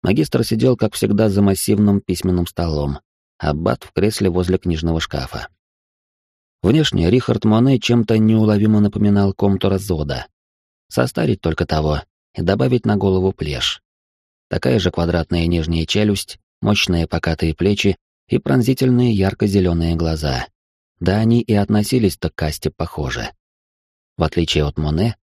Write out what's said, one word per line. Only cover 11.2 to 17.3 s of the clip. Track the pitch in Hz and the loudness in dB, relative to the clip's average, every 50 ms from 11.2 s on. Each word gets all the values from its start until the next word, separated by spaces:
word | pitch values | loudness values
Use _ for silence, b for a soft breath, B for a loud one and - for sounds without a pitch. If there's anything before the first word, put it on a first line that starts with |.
| 170 143 110 - | -2 -2 -2 -2
только | - 85 78 - 87 | -4 -6 -4 -4 -4
того | - - 78 76 76 76 73 - _ _ _ _ _ _ | -4 -2 -2 -2 -2 -4 -4 -6 _ _ _ _ _ _
и | - | -6
добавить | 90 87 95 107 131 131 127 120 - | -2 -2 0 0 0 0 0 -2 0
на | 110 104 | -2 -2
голову | 101 95 98 95 92 92 95 | 0 0 0 0 0 0 -2
плешь. | 95 _ - 76 69 62 - - - - _ _ _ _ _ _ _ _ _ _ _ _ _ _ | -2 _ -8 -8 -6 -6 -6 -6 -8 -8 _ _ _ _ _ _ _ _ _ _ _ _ _ _
Такая | - 120 - 131 127 110 | -6 -2 0 2 0 2
же | 92 92 | 2 0
квадратная | - - 85 85 85 87 82 _ 87 85 82 | 0 0 -2 0 0 -2 -2 _ -2 0 0
нижняя | 85 87 85 78 80 82 82 82 | 0 0 0 0 0 -2 -2 -2
челюсть, | - - 107 107 107 101 101 - - - - _ _ _ _ | -2 0 0 2 0 0 -2 -4 -10 -14 -20 _ _ _ _
мощные | - 104 104 - - - 90 85 82 | -2 -2 0 0 0 0 0 0 0
покатые | - - 82 - - | 0 -2 -4 -2 -2